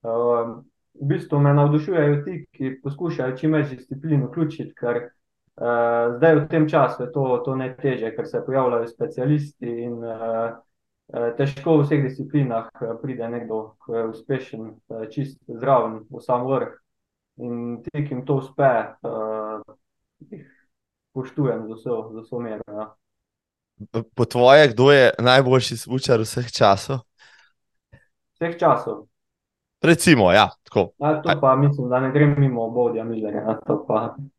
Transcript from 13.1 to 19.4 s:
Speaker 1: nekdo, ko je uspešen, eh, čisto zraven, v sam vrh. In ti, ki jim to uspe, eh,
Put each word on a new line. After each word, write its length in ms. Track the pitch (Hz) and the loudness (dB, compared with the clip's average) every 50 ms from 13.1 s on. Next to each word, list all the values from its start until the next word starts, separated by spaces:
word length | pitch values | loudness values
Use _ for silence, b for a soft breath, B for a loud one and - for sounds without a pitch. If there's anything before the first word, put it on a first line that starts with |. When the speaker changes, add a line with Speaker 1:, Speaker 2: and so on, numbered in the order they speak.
| 127 117 113 117 | -8 -8 -8 -8
Speaker 1:
nekdo, 460 | 120 120 113 113 113 110 107 - _ | -8 -8 -8 -6 -8 -8 -8 -10 _
ko 200 | _ _ - 117 | _ _ -8 -6
je 100 | 117 113 | -4 -4
uspešen, 560 | 113 110 - - - 139 127 - - - 113 110 110 107 _ _ | -6 -8 -10 -6 -6 -6 -6 -6 -10 -14 -14 -14 -16 -18 _ _
eh, 200 | _ 117 113 110 110 | _ -12 -10 -10 -8
čisto 500 | - - 135 - - _ _ - 120 113 | -6 -6 -8 -8 -8 _ _ -16 -12 -6
zraven, 460 | 120 139 135 123 113 113 113 110 107 | 0 2 2 2 2 0 -6 -10 -16
v 160 | _ 139 120 | _ -18 -16
sam 260 | - - 160 123 123 | -4 -2 -2 -2 0
vrh. 240 | 131 135 127 113 - - _ _ _ _ _ _ _ _ _ _ _ _ - | -2 -2 -2 -4 -6 -10 _ _ _ _ _ _ _ _ _ _ _ _ -14
In 440 | 123 120 120 117 120 120 120 117 | -12 -10 -10 -8 -8 -10 -10 -10
ti, 80 | - - - 147 143 | -12 -10 -6 -6 -6
ki 100 | 143 139 | -6 -6
jim 60 | 123 | -10
to 140 | - - 147 | -4 -4 -4
uspe, 260 | 135 131 - - - | -4 -4 -8 -4 0
eh, 1120 | 143 131 123 113 - - - _ - 120 113 110 107 110 110 110 | 2 2 2 2 -2 -4 -12 _ -12 -10 -8 -6 -6 -6 -6 -8